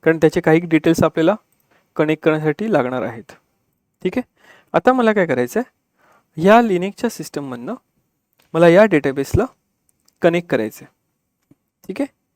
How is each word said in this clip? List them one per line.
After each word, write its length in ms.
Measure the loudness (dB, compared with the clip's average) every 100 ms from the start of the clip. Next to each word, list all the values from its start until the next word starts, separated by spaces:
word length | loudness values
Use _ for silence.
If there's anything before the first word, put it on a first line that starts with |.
कारण 140 | 0 2
त्याचे 240 | 2 2
काही 180 | 2 2
डिटेल्स 440 | 2 0 0 0
आपल्याला 320 | 0 0 -2 -2 _ _ _ _ _ -6
कनेक्ट 280 | -2 0
करण्यासाठी 500 | -2 -2 -2 -4 -2
लागणार 280 | -2 -2 -4
आहेत, 300 | -8 -12 -18 -20 _ _ _ _ _ _
ठीक 140 | -6 -6
आहे. 160 | -10 _ _ -20 _
आता 200 | 0 2
मला 200 | 2 0
काय 120 | 0 0
करायचं 340 | 0 -2 -4
आहे, 120 | -8 _ _ _ _ _ _ -2
या 160 | 4 4
Linux-च्या 500 | 4 -2 -4 -6 -8
सिस्टममधनं 640 | -8 -12 -10 -10 -12 -12 -14 _ _ _ _ _ _ _
मला 140 | 2 6
या 180 | 6 4
डेटाबेसला 600 | 2 -2 -6 -2 -2 -2 _ _ _ _ _ _ _
कनेक्ट 280 | 0 0 -4
करायचं 360 | -4 -4 -10 -20
आहे, 80 | _ _ _ _ _ _ _ _ _ _
ठीक 140 | -8
आहे. 120 | -8 _ _